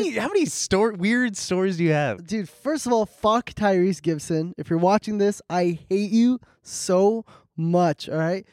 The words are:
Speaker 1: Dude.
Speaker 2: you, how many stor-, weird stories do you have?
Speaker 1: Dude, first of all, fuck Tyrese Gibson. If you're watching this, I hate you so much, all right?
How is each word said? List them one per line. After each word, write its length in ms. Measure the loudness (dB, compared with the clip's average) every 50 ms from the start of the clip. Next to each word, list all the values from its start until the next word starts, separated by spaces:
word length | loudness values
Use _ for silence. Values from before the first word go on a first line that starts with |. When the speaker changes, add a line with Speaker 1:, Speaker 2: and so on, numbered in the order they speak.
| 0
Speaker 1:
Dude. 120 | -2 -2
Speaker 2:
you, 60 | -4
how 80 | -4 0
many 180 | 0 0 0
stor-, 460 | 0 -2 -6 -2 0 2 2 2 0 0
weird 440 | 0 0 0 2 2 0 0 -2
stories 420 | -6 -4 -2 -2 0 0 0 0 0
do 60 | 2
you 80 | 2 2
have? 320 | 2 0 -2 -4 -6 -8
Speaker 1:
Dude, 220 | -8 -6 -6 -6 -8
first 380 | -12 _ -6 -6 -4 -4 -2
of 60 | 0 0
all, 140 | 0 0
fuck 440 | -2 -4 _ 0 2 2 2 0 -4
Tyrese 500 | -6 -2 0 2 4 4 2 2 0 -2
Gibson. 540 | -2 -4 -4 -4 -4 -4 -2 -2 -2 -4 -8
If 140 | -12 -4 -2
you're 80 | 0 2
watching 400 | 4 4 4 2 0 -2 -2 0
this, 240 | 0 0 0 -2 -8 -6
I 300 | -2 0 0 0 -2 -4 -4 -2
hate 240 | -2 -2 0 2 2
you 260 | 4 4 4 2 0 -6 _ _ _ _
so 640 | -14 -12 -8 -2 0 2 4 4 4 2 0 -6 -12 -20 -20 _ _ _
much, 520 | -4 -2 0 2 2 2 2 0 -2 -6 -6
all 80 | -4
right? 300 | -2 -2 -2 -2 -4 -6 _